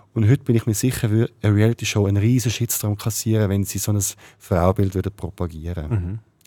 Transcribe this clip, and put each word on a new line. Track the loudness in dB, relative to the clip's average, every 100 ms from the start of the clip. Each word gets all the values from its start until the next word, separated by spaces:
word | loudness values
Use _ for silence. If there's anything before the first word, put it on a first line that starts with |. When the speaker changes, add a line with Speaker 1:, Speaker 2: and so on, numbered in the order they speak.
| _
Speaker 1:
Und | 0 2
heute | 2 2
bin | 0
ich | 0
mir | 0
sicher, | -2 -2 0
würde | 0 0 -2
eine | 2
Reality-Show | 4 2 0 -2 0 2
einen | 2
riesen | 2 2 0
Shitstorm | -4 -4 -4 -4 -4
kassieren, | -4 -4 -2 0 2
wenn | 0 -2
sie | -4
so | -2
ein | -2 -2 -8 -20 _
Frauenbild | -2 4 4 4 0 0
würden | -4
propagieren. | -6 -10 -6 -8 -6 -8 -6 -4
Speaker 2:
Mhm. | -4 -4 -8 _ _